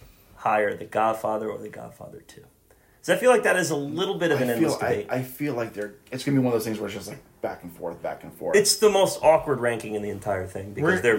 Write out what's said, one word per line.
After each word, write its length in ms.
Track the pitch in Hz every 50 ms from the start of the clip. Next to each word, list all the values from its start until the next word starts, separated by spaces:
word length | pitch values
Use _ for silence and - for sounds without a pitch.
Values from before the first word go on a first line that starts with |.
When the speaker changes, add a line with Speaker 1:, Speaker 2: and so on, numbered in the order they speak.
| - - _ _ _ _ -
Speaker 1:
higher, 380 | - - 113 107 107 107 101 90
The 100 | - -
Godfather 640 | - - 110 110 110 110 - - 110 110 107 110 107
or 80 | 104 104
The 100 | 107 107
Godfather 540 | 110 113 117 113 - - 101 - - - -
Two. 160 | - - - - - _ _ _ _ _ _ _ _ _ _ -
'Cause 120 | - 180
I 0 |
feel 140 | 180 233 254
like 140 | 247 214 -
that 120 | 196 185
is 140 | 180 170 139
a 60 | 160
little 400 | 143 143 143 151 165 190 196 190 165
bit 140 | 175 165
of 80 | 147 135
an 100 | 127 120
Speaker 2:
I 40 | 120
Speaker 1:
endless 220 | 113 110 110 123
Speaker 2:
feel, 100 | - -
I, 40 | 120
Speaker 1:
debate. 160 | 120 104 101 -
Speaker 2:
I 120 | 120 131
feel 320 | 127 - - - 147 147 127
like 180 | 120 117 107
they're, 220 | - 98 104 101 - - _ -
it's 140 | 127 127 -
gonna 120 | 143 143 135
be 60 | 123
one 80 | 123
of 60 | 117 110
those 60 | 107
things 120 | 117 110 104
where 80 | 107 98
it's 80 | 98
just, 120 | 101 90 -
like, 120 | - - - - _ -
back 220 | - - - -
and 100 | - 87 85
forth, 280 | - - 82 73 -
back 220 | - 80 - - -
and 80 | - -
forth. 220 | - - - 160
Speaker 1:
It's 220 | 208 202 202 - -
the 120 | 220 208
most 300 | 196 196 190 - - -
awkward 380 | - 151 160 151 - 151 135 117
ranking 340 | 120 120 117 107 107 107 107
in 80 | 104
the 80 | 104 104
entire 340 | 101 98 - 104 98 95 95
thing 280 | 95 - 95 95 104 104
because 220 | 127 147 165 180
Speaker 3:
We're 40 | -
Speaker 1:
they're 140 | 90 120 110